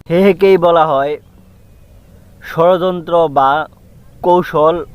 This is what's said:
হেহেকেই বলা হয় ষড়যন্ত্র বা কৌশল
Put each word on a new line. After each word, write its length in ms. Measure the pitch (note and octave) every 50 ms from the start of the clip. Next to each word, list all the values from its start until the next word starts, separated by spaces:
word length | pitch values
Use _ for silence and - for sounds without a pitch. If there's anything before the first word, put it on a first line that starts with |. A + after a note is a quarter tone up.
| - -
হেহেকেই 460 | E3 F3+ G3 G3+ F#3 - G3 F#3+ F#3+
বলা 300 | F3 E3+ E3+ E3+ E3 D#3
হয় 320 | D#3+ C#3+ C3+ C#3 D3 D3+ - - - - - - - - - - - - - - - - - - - - - - - - - -
ষড়যন্ত্র 880 | - - D#3+ E3 F3+ F#3 F3 F3 F#3 F3+ F3+ D#3+ E3 E3+ E3+ E3 D3+
বা 400 | C3+ C#3+ C3+ C3+ C#3+ D#3 D3+ - - _ - - - - - - - - -
কৌশল 640 | F3+ F3 F3+ F3 - - D3+ D3+ D#3+ E3+ F3 - - -